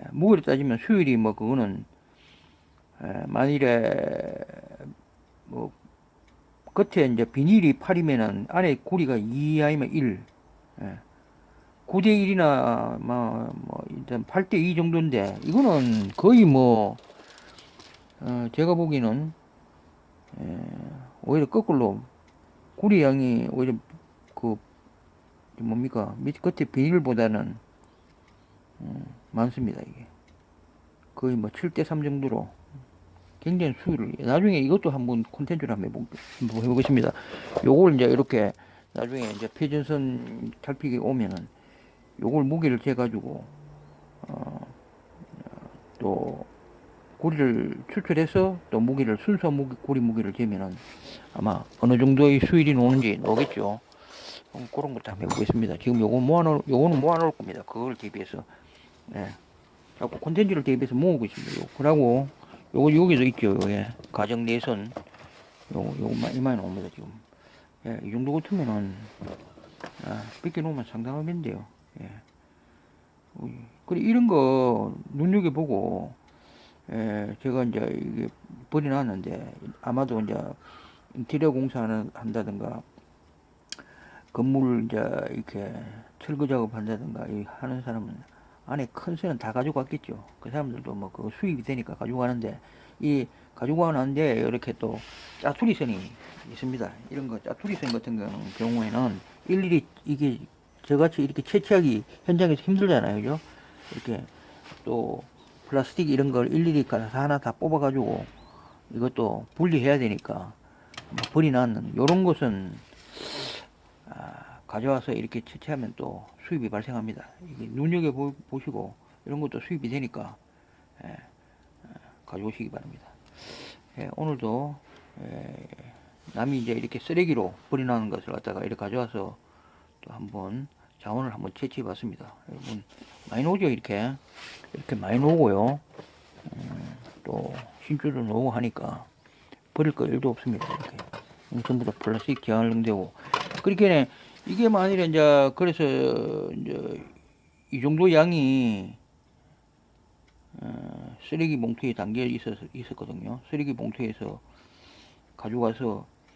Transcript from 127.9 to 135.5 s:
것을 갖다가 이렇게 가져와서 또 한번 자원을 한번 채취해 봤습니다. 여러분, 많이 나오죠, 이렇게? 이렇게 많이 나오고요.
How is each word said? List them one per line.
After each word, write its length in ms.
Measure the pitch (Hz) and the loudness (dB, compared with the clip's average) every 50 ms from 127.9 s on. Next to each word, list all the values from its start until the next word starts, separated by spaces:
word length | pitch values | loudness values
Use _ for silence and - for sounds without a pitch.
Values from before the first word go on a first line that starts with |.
| 123 117 110 104 | 0 -2 -2 -4
것을 240 | 101 - - - - | -6 -8 -8 -10 -12
갖다가 280 | - - 107 98 92 | -8 -8 -8 -8 -6
이렇게 140 | 90 - 113 | -6 -8 -8
가져와서 640 | - 104 98 107 127 123 117 - 107 98 95 107 - _ _ _ _ _ _ _ _ _ _ _ _ | -8 -8 -6 -4 -4 -6 -4 -6 -8 -8 -8 -12 -18 _ _ _ _ _ _ _ _ _ _ _ _
또 120 | - - 117 | -20 -20 -16
한번 540 | 113 - 98 - 101 95 95 107 127 139 147 _ _ _ _ _ _ | -14 -14 -12 -12 -12 -10 -10 -10 -10 -10 -12 _ _ _ _ _ _
자원을 320 | - 104 107 123 135 123 107 | -10 -6 -6 -4 -4 -6 -8
한번 180 | - 98 98 - | -10 -12 -12 -10
채취해 300 | - 139 131 - - 123 | -8 -10 -8 -8 -8 -8
봤습니다. 480 | 98 92 - - 110 87 - - - - _ _ - | -8 -10 -8 -10 -12 -12 -12 -18 -20 -20 _ _ -20
여러분, 340 | - - 135 127 110 104 104 _ - - - - - - - - | -18 -16 -12 -12 -12 -12 -12 _ -20 -20 -20 -20 -20 -20 -16 -8
많이 140 | - 117 139 | -4 -2 0
나오죠, 220 | 165 190 196 196 | 2 2 2 2
이렇게? 480 | 151 120 - - - 104 101 110 127 135 139 - - - - - - - - - - - | 0 0 -2 -4 -6 -4 -4 -4 -4 -6 -8 -14 -20 -20 -20 -18 -18 -18 -20 -20 -16 -16
이렇게 220 | - - - - | -14 -8 -6 -6
많이 240 | 104 95 95 110 123 | -6 -2 0 0 4
나오고요. 600 | 139 151 170 165 143 107 | 4 4 6 6 6 6